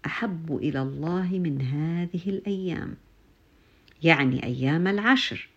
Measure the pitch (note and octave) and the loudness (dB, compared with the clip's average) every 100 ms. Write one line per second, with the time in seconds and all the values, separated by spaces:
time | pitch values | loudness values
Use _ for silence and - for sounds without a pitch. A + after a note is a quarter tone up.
0 | D3+ - A#3 E3+ D#3+ C3+ D3 C#3 C3+ C#3 | -6 -4 -4 -4 -4 -2 0 0 -2 -2
1 | D#3 F3+ F3+ F#3 E3+ C#3 C3 C#3+ D#3+ E3+ | -2 0 0 0 0 0 0 0 0 -2
2 | F3 F3 F#3 G3 G3+ F#3+ F#3 D#3+ - - | -2 -2 -2 -4 -2 -2 -2 -4 -6 -12
3 | _ _ - _ _ _ _ _ - - | _ _ -20 _ _ _ _ _ -20 0
4 | D#3+ C#3+ C3 B2+ - B2 C3 D#3+ F#3 G3+ | 4 6 4 2 -2 0 2 2 2 2
5 | A3+ C4 - - - | 4 4 2 -6 -12